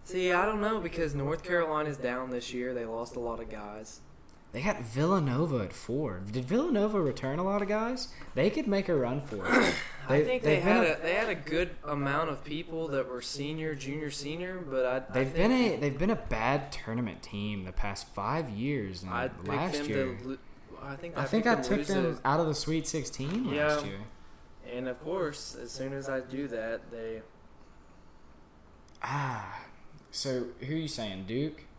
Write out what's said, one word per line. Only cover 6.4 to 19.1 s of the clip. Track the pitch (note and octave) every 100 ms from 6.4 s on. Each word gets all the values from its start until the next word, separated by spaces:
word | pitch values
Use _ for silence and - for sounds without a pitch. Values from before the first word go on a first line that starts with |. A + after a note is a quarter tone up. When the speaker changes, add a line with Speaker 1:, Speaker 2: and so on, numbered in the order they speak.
Speaker 2:
Villanova | B2+ A3 E4+ A3+ G#3 G3+
return | D3 - C3+ D3+
a |
lot | F#3+ G3+
of | G3+
guys? | G#3+ A#3 B3+ - - -
They | B2+ F3+
could | D#4 A#3
make | G3 F#3+
a | D#3
run | B2 C#3
for | C#3 G2+ -
it. | B3 G#3 - -
Speaker 1:
<clears throat> | - -
I | C#3
Speaker 2:
They, |
Speaker 1:
think | D#3+ B3+
they | D3+ D3+
Speaker 2:
they've |
been | F3+ A3+
Speaker 1:
had | E3+
Speaker 2:
a | -
Speaker 1:
a, |
they | E3
had | F#3+ A3+
a | E3+
good | C3+ D#3+ F3 -
amount | D3 C#3+ C#3 C#3+ E3
of | C#3
people | - D3 E3 D#3+ D#3+
that | C#3 C3
were | B2
senior, | - C#3 C#3+ D#3+ D#3 C#3+
junior, | C3 D3 D3
senior, | C3+ C#3+ E3 F3+ F#3
but | D#3 C3
I, | B2+ B2+
I | -
Speaker 2:
They've | B2+ C3+
Speaker 1:
think | D#3+
Speaker 2:
been | G#3
a, | B3+ A#3 D3+
they've | C#3+ C#3
been | F#3
a | A3+
bad | - A2 A#2 C#3+ C#3
tournament | - - A2+ A2+ D2+
team | - G#2 G#2 G#2
the | F#2
past | - G#2 G2 -
five | - G2+ D3+ C#3+
years, | G2+ C3 C#3+ G2 F2+
and | F#2